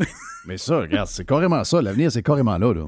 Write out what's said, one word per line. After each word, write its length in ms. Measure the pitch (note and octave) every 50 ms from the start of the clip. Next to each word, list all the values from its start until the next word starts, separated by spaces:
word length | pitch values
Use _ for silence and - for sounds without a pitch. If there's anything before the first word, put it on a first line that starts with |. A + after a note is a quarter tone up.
| F2+ - - - -
<laughs> 240 | - - - -
Mais 100 | E2+ F#2
ça, 220 | F#2 - - E3 D3+
regarde, 300 | G2 D2+ F2 G#2 G2 -
c'est 160 | - - F2+
carrément 360 | - C3+ D3+ F3 F#3 E3+ C#3 F#2+
ça. 160 | - E3 F3
L'avenir, 280 | C3+ G2 G2 A#2+ D#3+ E3+
c'est 140 | - A#2+ -
carrément 340 | - D3+ C#3+ B2+ A2 G2
là, 160 | E2+ G#2 B2 G2+
là. 120 | D#2+ D#2